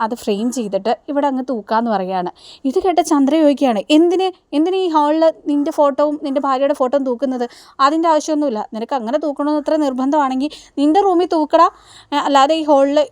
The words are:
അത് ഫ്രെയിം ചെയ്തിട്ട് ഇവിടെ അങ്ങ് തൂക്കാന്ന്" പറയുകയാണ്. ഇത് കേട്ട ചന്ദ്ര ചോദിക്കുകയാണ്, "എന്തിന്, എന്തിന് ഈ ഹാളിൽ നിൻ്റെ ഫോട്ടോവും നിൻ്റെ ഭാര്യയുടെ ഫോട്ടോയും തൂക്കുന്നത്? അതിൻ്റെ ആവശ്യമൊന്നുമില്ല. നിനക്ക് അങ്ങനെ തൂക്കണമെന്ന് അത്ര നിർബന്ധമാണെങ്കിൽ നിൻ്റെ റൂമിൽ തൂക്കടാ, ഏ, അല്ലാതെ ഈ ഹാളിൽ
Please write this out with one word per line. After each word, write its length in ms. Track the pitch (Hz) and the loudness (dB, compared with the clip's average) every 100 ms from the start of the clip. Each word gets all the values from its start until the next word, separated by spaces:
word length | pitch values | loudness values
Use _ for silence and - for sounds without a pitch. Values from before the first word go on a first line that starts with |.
അത് 160 | 220 240 | -6 -6
ഫ്രെയിം 340 | - 202 240 | -4 -2 -2
ചെയ്തിട്ട് 440 | 247 214 285 202 - - | -4 -4 -4 -2 -4 -4
ഇവിടെ 200 | 285 285 | -2 -2
അങ്ങ് 180 | 254 254 | -2 -4
തൂക്കാന്ന്" 420 | 233 - 220 233 | -6 -2 -2 0
പറയുകയാണ്. 420 | 202 185 185 175 - - - | -2 -2 -4 -6 -10 -20 -8
ഇത് 160 | 269 370 | -4 -2
കേട്ട 180 | 370 339 | 0 0
ചന്ദ്ര 320 | 349 285 269 320 | 0 2 2 4
ചോദിക്കുകയാണ്, 440 | 294 285 277 208 - | 2 2 0 0 2
"എന്തിന്, 380 | 302 349 359 370 - - | 4 4 2 -2 -6 -6
എന്തിന് 240 | 285 330 381 | -2 0 0
ഈ 120 | 370 | 0
ഹാളിൽ 360 | 311 294 311 320 311 294 | 0 2 2 2 0 -4
നിൻ്റെ 260 | 285 285 | -2 -2
ഫോട്ടോവും 440 | 311 285 277 294 294 | 2 0 2 -2 -2
നിൻ്റെ 180 | 285 269 | -4 -4
ഭാര്യയുടെ 340 | 277 262 277 | -2 0 0
ഫോട്ടോയും 300 | 294 254 277 | 0 0 0
തൂക്കുന്നത്? 400 | 262 240 269 254 240 - - - | -2 -4 -4 -4 -6 -10 -14 0
അതിൻ്റെ 280 | 277 320 330 | 0 2 2
ആവശ്യമൊന്നുമില്ല. 520 | 311 311 294 294 214 - | 0 0 -2 -2 -4 -8
നിനക്ക് 220 | 220 233 | -10 -6
അങ്ങനെ 240 | 277 220 294 | -6 -4 -4
തൂക്കണമെന്ന് 440 | 302 285 294 302 | -4 -4 -2 -2
അത്ര 140 | 294 311 | -2 0
നിർബന്ധമാണെങ്കിൽ 760 | 285 254 262 302 269 262 294 - - - | -2 -2 0 0 0 -2 -6 -8 -12 -2
നിൻ്റെ 220 | 285 370 | 2 4
റൂമിൽ 280 | 392 349 359 | 2 2 0
തൂക്കടാ, 340 | 330 302 330 359 - - - - | 0 2 4 4 0 -20 -20 -6
ഏ, 80 | 285 | -4
അല്ലാതെ 380 | 302 277 277 | 0 2 4
ഈ 80 | 320 | 2
ഹാളിൽ 380 | 302 277 277 294 285 | 2 2 4 2 0